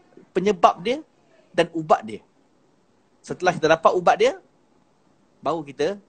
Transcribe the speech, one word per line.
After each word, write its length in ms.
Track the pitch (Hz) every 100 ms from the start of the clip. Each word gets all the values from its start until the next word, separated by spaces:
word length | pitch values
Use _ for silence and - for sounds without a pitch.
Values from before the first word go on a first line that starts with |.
| _ _ -
penyebab 500 | 185 190 185 226 -
dia 240 | 180 285 - _ _ _ _
dan 180 | 175 170
ubat 300 | 165 156 -
dia. 160 | 220 208 _ _ _ _ _ _ _ _ _ _
Setelah 320 | - 139 180
kita 160 | 165 151
dapat 240 | 160 160
ubat 240 | 185 175 -
dia, 240 | 233 381 - _ _ _ _ _ _ _ _ _
baru 240 | 135 165
kita, 400 | 143 131 151 202